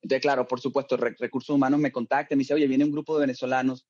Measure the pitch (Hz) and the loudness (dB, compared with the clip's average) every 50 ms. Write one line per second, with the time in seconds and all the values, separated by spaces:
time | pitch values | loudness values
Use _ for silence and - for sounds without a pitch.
0 | - - 135 131 - 147 139 131 123 - 127 123 - 135 123 139 135 - 131 120 | -2 0 -2 0 2 2 2 2 0 -2 -4 -4 -4 -2 -2 -2 -2 0 -2 0
1 | 120 120 117 _ 123 113 - 131 - - 151 143 139 131 143 147 151 139 127 131 | 0 -2 -2 _ -8 -6 -6 -6 -4 0 0 2 2 2 2 2 2 0 -2 -4
2 | 120 - 135 143 143 - 143 139 135 135 147 156 151 139 131 131 143 151 147 147 | -4 0 0 -2 0 0 0 -2 0 2 2 2 2 2 4 2 2 2 0 -4
3 | 151 - 156 151 147 135 123 - - 127 131 131 127 131 131 127 _ _ | -4 -2 0 0 0 0 -2 -4 -4 -2 -2 0 0 0 -2 -4 _ _